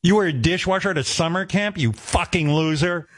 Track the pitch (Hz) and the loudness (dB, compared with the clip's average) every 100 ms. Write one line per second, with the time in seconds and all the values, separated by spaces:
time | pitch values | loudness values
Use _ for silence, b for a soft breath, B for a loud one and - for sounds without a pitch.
0 | 175 208 185 139 117 180 180 190 196 160 | 4 4 2 0 0 0 0 0 0 -2
1 | 131 - 165 180 190 190 208 202 120 107 | -2 -2 -2 -2 -2 -2 -2 -2 -2 -2
2 | - - 175 180 147 151 160 156 175 175 | -4 -2 0 0 2 2 2 2 0 -2
3 | - | -8